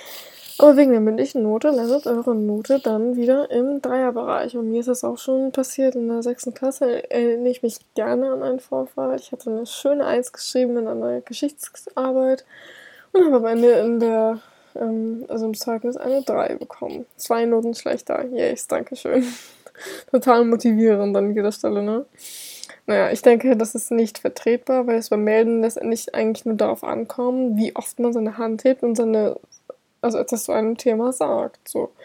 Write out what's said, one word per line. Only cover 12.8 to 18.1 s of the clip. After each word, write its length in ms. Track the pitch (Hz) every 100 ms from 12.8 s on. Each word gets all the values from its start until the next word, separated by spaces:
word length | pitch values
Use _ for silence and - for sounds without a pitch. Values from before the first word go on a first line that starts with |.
| - - _
und 140 | 381 339
habe 100 | 254
am 100 | 226
Ende 240 | 233 240
in 260 | 220 226 233
der, 400 | 226 226 220 226 - _ _
ähm, 520 | - 226 226 226 226 -
also 180 | 226 220
im 80 |
Zeugnis 420 | 214 - 226 240 262
eine 280 | 254 269
Drei 320 | 262 - - -
bekommen. 500 | - - - - 240 -
Zwei 280 | - 233 233
Noten 300 | 226 233 233
schlechter. 500 | - - -